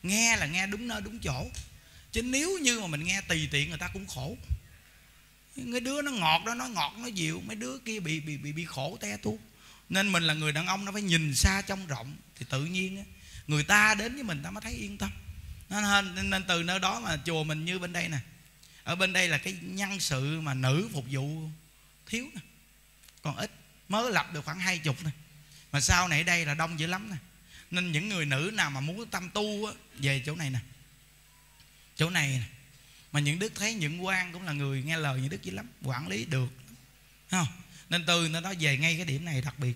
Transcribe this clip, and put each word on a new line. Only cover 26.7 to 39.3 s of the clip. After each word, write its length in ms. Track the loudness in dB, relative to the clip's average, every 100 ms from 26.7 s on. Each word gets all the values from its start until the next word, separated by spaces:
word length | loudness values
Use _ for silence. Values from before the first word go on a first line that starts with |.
| 0
dữ 80 | -2
lắm 240 | -2 -4
nè. 60 | -8 -10 -20 -20 -20 -4
Nên 220 | -2 2
những 160 | 0 0
người 160 | 0
nữ 260 | 2 2 0
nào 160 | 0 0
mà 100 | 0
muốn 260 | -4 -4 -4
tâm 240 | -4 0
tu 360 | 0 0 0 -4
á, 60 | -8 -16
về 280 | -2 0 2 -2
chỗ 100 | -4
này 140 | -2
nè. 80 | -2 -4 -18 -20 -20 -20 -20 -20 -20 -20 -20 -20 -20 -18 -2
Chỗ 140 | 2
này 180 | 2 2
nè. 160 | 0 -4 -10 -20 -20 -20 -20 -4
Mà 80 | 0
những 180 | 2 2
Đức 140 | -2
thấy 200 | -2 -2
những 300 | 0 -2 -2
quan 280 | 0 0 -2
cũng 100 | -6
là 100 | -4
người 300 | -2 0 -2
nghe 140 | -2 0
lời 240 | 0 0
những 100 | -2
Đức 120 | -4
dữ 100 | -6
lắm, 160 | -8 -10 -8
quản 260 | -4 -4 -4
lý 160 | -4
được. 240 | 0 0 0 -4 -20 -20 -20 -20 -20 -20 -2
Thấy 100 | 0
không? 100 | 0 -4 -18 -20 -2
Nên 180 | 0 4
từ 220 | 4 4
nó 120 | 0
nói 160 | -4 0
về 160 | 2 4
ngay 200 | 2 2
cái 80 |
điểm 200 | 0 -2
này 160 | 0